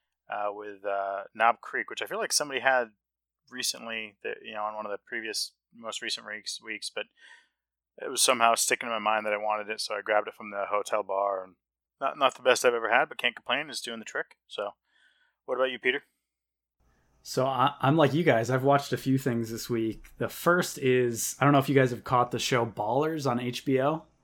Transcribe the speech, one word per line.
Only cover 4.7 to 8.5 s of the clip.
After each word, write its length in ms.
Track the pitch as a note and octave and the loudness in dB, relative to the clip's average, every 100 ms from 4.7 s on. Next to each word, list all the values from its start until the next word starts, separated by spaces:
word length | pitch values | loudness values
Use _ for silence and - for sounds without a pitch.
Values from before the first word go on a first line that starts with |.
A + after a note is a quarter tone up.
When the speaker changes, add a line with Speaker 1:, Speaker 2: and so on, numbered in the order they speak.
Speaker 1:
one 100 | G#2+ G#2+ | -6 -8
of 60 | |
the 60 | G2+ _ | -10 _
previous, 460 | A#2 A2 G#2 - _ _ A#2 | -10 -8 -8 -8 _ _ -16
most 260 | A2+ G2+ | -12 -10
recent 240 | A#2 A#2+ A2 | -8 -8 -10
weeks, 340 | G#2+ G2 - | -14 -12 -14
weeks, 280 | A2 G#2+ - | -12 -10 -10
but 120 | - - _ - - _ _ _ _ _ _ | -10 -12 _ -20 -20 _ _ _ _ _ _
it 80 | C3 | -8
was 100 | B2+ | 0
somehow 340 | - B2 A#2 | 2 4 4